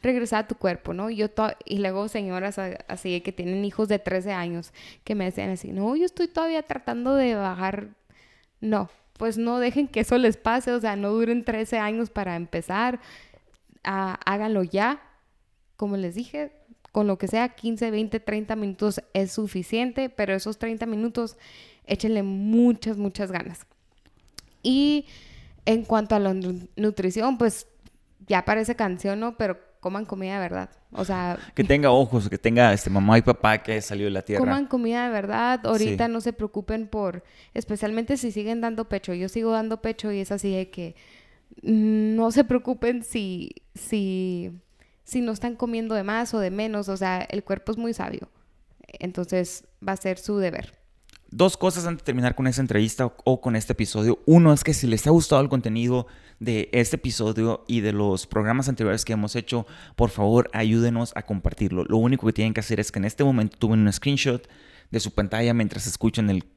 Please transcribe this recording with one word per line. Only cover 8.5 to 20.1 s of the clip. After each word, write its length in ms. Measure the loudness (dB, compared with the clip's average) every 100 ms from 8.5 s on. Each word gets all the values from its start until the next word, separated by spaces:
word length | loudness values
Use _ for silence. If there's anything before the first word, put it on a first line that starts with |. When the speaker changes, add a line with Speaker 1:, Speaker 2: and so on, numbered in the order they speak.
| _
Speaker 1:
No, 280 | -2 -2 -2 _ _ -6
pues 180 | -4 -2
no 220 | -2 0
dejen 300 | 0 0 -2
que 120 | -2
eso 160 | 2 4
les 180 | 4 2
pase, 340 | 0 0 0
o 80 | -2
sea, 140 | -2
no 160 | -2 -2
duren 340 | 0 2 0
trece 340 | -2 -4 -4 -2
años 300 | -2 -4 -4
para 260 | -6 -6 -6
empezar. 640 | -6 -6 -4 -2 -2 -4 -12 -20 -20 -20 _ _ _ _
Ah, 380 | -6 -4 -4 -4 -4
háganlo 360 | -2 0 -2
ya, 400 | 0 0 0 -2 -10 _ _ _ _ _ _ -8
como 200 | -4 -4
les 180 | -4
dije, 380 | -6 -10 -10 -10 _ _ -20 -4
con 160 | 0 0
lo 100 | 0
que 80 | -2
sea, 220 | 0 -2 -4
quince, 340 | -6 -2 -2
veinte, 300 | -2 -2 -4
treinta 340 | -4 -6 -4
minutos 480 | -4 -4 -2 -2 -2 -4
es 200 | -2 -2
suficiente, 760 | -2 -4 -6 -4 -2 -2 -2
pero 260 | -6